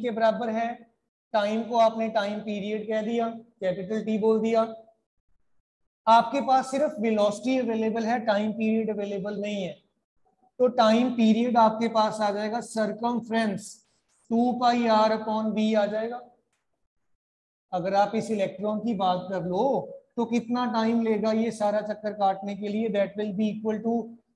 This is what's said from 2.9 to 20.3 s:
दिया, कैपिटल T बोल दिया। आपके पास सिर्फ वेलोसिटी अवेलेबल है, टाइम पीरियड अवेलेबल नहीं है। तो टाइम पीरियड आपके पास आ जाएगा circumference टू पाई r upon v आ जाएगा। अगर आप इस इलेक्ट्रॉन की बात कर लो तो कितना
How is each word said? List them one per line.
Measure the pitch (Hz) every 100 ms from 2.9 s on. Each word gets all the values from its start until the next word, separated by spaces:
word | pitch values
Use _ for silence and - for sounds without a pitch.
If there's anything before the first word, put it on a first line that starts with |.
| 220
दिया, | 214 233 226 226 - _
कैपिटल | 185 185 185 220
T | 214 220
बोल | 220 220
दिया। | 220 226 226 - - _ _ _ _ _ _ _ _ _ _ _ -
आपके | 226 233 277 -
पास | 262 -
सिर्फ | 269 - -
वेलोसिटी | 226 220 208 208 247 262
अवेलेबल | 233 226 220 226
है, | 220 247 226
टाइम | 202 220
पीरियड | 220 220 220 220
अवेलेबल | 208 202 202 202 202
नहीं | 202 208
है। | 175 - _ _ _ _ _ _ _ -
तो | 247 247
टाइम | 220 226 254 240
पीरियड | 220 220 247 233
आपके | 220 220 233
पास | 220 214 214
आ | 208
जाएगा | 202 214 233 220
circumference | 220 214 220 233 240 233 226 220 190 - - _ _ _ _ -
टू | 233 247 240
पाई | 247 240 233
r | 214 220 220
upon | 220 214 220
v | 202 220 220
आ | 202
जाएगा। | 214 226 240 - _ _ _ _ _ _ _ _ _ _ _ _ _ _
अगर | 185 180
आप | 196 208 220
इस | -
इलेक्ट्रॉन | 214 190 - 208 214
की | 233
बात | 190 185 180 180
कर | 190 175
लो | 180 269 226 - - - -
तो |
कितना | 226